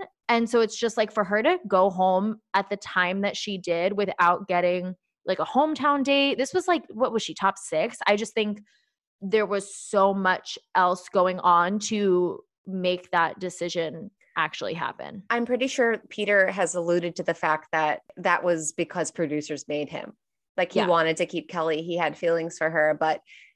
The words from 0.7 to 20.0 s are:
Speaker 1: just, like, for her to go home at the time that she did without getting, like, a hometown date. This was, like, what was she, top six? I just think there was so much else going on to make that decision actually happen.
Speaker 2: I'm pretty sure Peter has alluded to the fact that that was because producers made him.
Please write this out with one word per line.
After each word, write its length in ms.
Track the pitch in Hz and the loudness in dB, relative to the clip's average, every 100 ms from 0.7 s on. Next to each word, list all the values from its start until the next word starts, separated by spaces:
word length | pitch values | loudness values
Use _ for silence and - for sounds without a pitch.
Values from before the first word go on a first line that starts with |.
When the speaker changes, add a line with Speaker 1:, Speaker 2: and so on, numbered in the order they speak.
| - | 0
Speaker 1:
just, 200 | 233 233 | -4 -2
like, 140 | 220 | -2
for 120 | - | -2
her 200 | 190 208 | 0 2
to 160 | 269 359 214 | 2 0 2
go 220 | 190 196 | 4 4
home 520 | 180 190 185 208 214 _ | 4 2 2 0 -6 _
at 160 | 196 196 | -2 -2
the 80 | 196 | -6
time 440 | - 185 180 196 | -4 -2 0 0
that 160 | 202 - | -2 -4
she 200 | - 190 | -6 -6
did 360 | 175 165 185 | -2 0 0
without 540 | 202 196 - 175 180 196 | 0 -2 2 2 2 0
getting, 480 | 180 180 180 185 180 _ _ - | 0 2 0 -4 -10 _ _ -4
like, 140 | 185 | -2
a 60 | 160 | 0
hometown 580 | 247 311 302 285 285 | 2 2 2 0 2
date. 340 | 269 277 277 233 | 2 4 2 0
This 160 | 269 | -2
was, 140 | 359 359 | -2 0
like, 180 | 330 - | 0 -2
what 220 | 214 247 | -2 0
was 100 | 226 | 0
she, 120 | - | -4
top 240 | 156 190 - | -2 -2 -2
six? 400 | - 160 220 - - | -4 -2 -2 -2 0
I 80 | 208 | 0
just 180 | 226 | 0
think 300 | - 214 208 208 _ _ _ _ _ | -2 -2 -4 -12 _ _ _ _ _
there 240 | 196 214 196 | -2 0 2
was 300 | 202 196 - | -2 -4 -12
so 380 | - 208 196 | -2 2 4
much 440 | 196 190 180 - - _ | 2 0 0 -4 -16 _
else 360 | - 180 185 - | 2 2 2 -2
going 300 | 196 185 185 | 2 2 2
on 380 | 180 170 175 208 | 4 6 4 0
to 640 | 208 214 202 180 175 101 - _ - | -2 0 4 4 2 -4 -12 _ -10
make 460 | 185 180 180 - | -4 -2 -2 -2
that 280 | 175 165 - | 0 0 -2
decision 720 | 180 - 175 170 160 160 - _ _ - | -10 -6 -6 -4 -6 -8 -16 _ _ -4
actually 400 | 156 - 98 170 | -4 -4 -6 -6
happen. 480 | - - 71 208 - | -6 -8 -14 -12 -4
Speaker 2:
I'm 140 | 240 240 | -2 -2
pretty 200 | 247 262 | -2 -2
sure 320 | - 233 220 - | 0 0 0 -6
Peter 420 | - 202 202 190 | -6 0 2 2
has 240 | 196 175 175 | 2 -2 -2
alluded 400 | 170 175 175 170 | 0 0 0 -4
to 80 | |
the 100 | 165 | -4
fact 360 | 165 165 156 - | -2 0 -2 -2
that 300 | 160 151 - _ - | 0 0 -2 _ -4
that 260 | 185 - | 0 2
was 280 | 175 165 156 | 2 0 -2
because 380 | - 160 180 160 | -6 -4 -4 -4
producers 580 | - 156 151 147 143 - | -4 -4 -4 -6 -10 -6
made 220 | 147 143 | -6 -6
him. 260 | - | -10